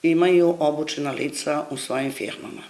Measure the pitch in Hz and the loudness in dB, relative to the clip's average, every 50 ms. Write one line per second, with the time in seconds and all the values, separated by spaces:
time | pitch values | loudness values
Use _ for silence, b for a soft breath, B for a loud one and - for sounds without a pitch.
0 | - 165 165 165 175 180 185 175 170 170 170 170 156 151 147 151 151 147 - - | 2 4 4 4 6 6 6 6 6 6 4 4 2 2 2 0 -4 -6 -4 -6
1 | 147 143 131 - - 143 143 - - - 147 147 151 - 139 135 - - 127 131 | -4 -6 -4 -4 -6 -6 -6 -6 -4 -2 -2 -2 -4 -6 -8 -10 -6 -4 -4 -2
2 | 135 135 131 - 101 101 - - - - - - - - | -2 -4 -4 -6 -8 -8 -8 -10 -12 -14 -14 -14 -16 -18